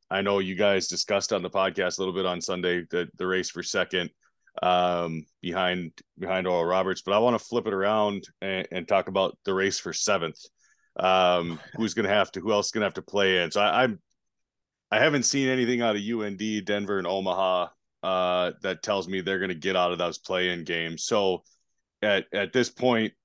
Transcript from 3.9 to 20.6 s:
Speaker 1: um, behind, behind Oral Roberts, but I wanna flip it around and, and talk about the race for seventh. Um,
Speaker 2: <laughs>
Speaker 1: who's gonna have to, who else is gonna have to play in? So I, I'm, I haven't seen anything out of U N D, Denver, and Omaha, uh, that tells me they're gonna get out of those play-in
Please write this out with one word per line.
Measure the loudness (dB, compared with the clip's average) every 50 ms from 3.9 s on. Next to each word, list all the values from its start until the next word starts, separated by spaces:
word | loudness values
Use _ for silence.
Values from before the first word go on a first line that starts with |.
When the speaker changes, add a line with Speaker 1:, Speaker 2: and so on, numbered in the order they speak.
| -2 -4 -4 -4 -8 _ _ _ _ _ _ _ _ -2 2
Speaker 1:
um, | 2 4 4 4 2 0 0 -2 -2 -4 -6 -10 _ _ _
behind, | -8 -6 -2 0 0 0 0 -2 -6 -8 -12 -18 -20 _ _
behind | -8 -4 -2 -2 0 0
Oral | 0 0 0 2
Roberts, | 2 2 2 0 0 -2 -4 -2
but | 0 2
I | 4
wanna | 4 4 2 0
flip | -2 -2 -4 -2 -2
it | -2 -2
around | 0 0 2 2 2 2 0 -2 -4 -8 -14 _ _
and, | -6 -4 -4 -4 -4 -6
and | -6 -8 -2
talk | 2 2 2 2
about | 0 0 0 0 0 -2 _ _
the | -2 0
race | 2 2 0 0
for | -2 -6 -6 -6
seventh. | -2 0 0 0 0 0 -4 -6 -10 -18 -20 _ _ _ _ _ _ _ _ _
Um, | 0 2 4 4 6 6 4 4 2 0 -2 -6 -8 -12
Speaker 2:
<laughs> | -12 -6
Speaker 1:
who's | -4 -4 -2 0
gonna | -2 0 2
have | 2 2 2 0
to, | -2 -4
who | -2 0
else | 0 2 0
is | 0
gonna | -2 -2 -2
have | -2 -4
to | -6 -10
play | -4 0 2 2 4 4 2 2
in? | 0
So | 0 2
I, | 2 4 4 4 2
I'm, | 2 0 -6 _ _ _ _ _ _ _ _ _ _ _ _ _ _ _ _ _ _
I | 2 4
haven't | 4 4 4 2 0
seen | 0 0 2 2 2
anything | 2 2 2 2 2 2
out | 2 2 0
of | 0
U | -2 -2 -4 -2 -4
N | -4 -4
D, | -4 -4 -2 -2 -2
Denver, | -2 0 -2 -2 0 -2 -2
and | -2 0
Omaha, | 0 -2 0 0 -2 0 0 2 2 2 0 -2 -4 -6 _ _ _ _ _ -4
uh, | -2 0 0 2 2 2 2 0 -2 -4 -4
that | -4 -6 -4 -4 -2
tells | -2 -2 -2 -2 -2
me | -4 -4
they're | -2 -2 -2 -2
gonna | -2 -4 -4
get | -4 -2 0 2
out | 2 2 2
of | 2
those | 0 -2 -2 -4 -6
play-in | -6 -4 -2 0 0 0 -2 -4